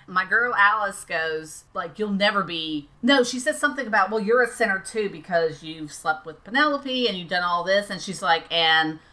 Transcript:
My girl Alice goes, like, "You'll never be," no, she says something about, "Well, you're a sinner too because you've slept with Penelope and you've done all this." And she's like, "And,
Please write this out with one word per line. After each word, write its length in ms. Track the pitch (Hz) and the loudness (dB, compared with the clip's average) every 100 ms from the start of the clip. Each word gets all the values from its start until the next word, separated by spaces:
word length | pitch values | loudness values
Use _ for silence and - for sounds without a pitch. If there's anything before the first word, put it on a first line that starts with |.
| - | -4
My 160 | 180 | -2
girl 280 | 185 220 247 202 | 2 2 2 4
Alice 480 | 202 214 202 190 | 4 4 0 -4
goes, 580 | - 170 160 156 156 - - | -4 -2 -2 -4 -8 -14 -12
like, 220 | 190 170 - | -10 -8 -6
"You'll 100 | 208 | -2
never 320 | 196 202 208 | 2 2 2
be," 460 | 170 165 160 151 143 _ | 0 -4 -4 -6 -8 _
no, 200 | 240 277 | 4 4
she 160 | 240 254 | 4 0
says 220 | 294 302 | -2 0
something 260 | 294 277 220 | -2 -2 0
about, 240 | 214 190 | 2 2
"Well, 80 | 220 | 0
you're 240 | 202 247 | 2 2
a 60 | 233 | 2
sinner 300 | - 208 190 | 0 -2 -2
too 240 | - 220 202 | -4 -4 -4
because 540 | 165 165 170 160 147 | -6 -2 0 0 -2
you've 300 | 160 160 151 | -12 -12 -12
slept 340 | - 165 156 165 | -6 -4 -4 -8
with 160 | 151 | -16
Penelope 640 | - 262 302 285 277 254 233 | -4 0 2 0 -2 0 0
and 100 | 185 | -2
you've 120 | 165 | -4
done 160 | 180 | -2
all 180 | 180 175 | 0 0
this." 260 | 175 202 202 | 2 2 0
And 100 | 185 | -6
she's 180 | - 175 | -8 -4
like, 240 | 185 165 - | 0 0 0
"And, 460 | 165 160 160 156 156 - | 2 4 4 2 -4 -14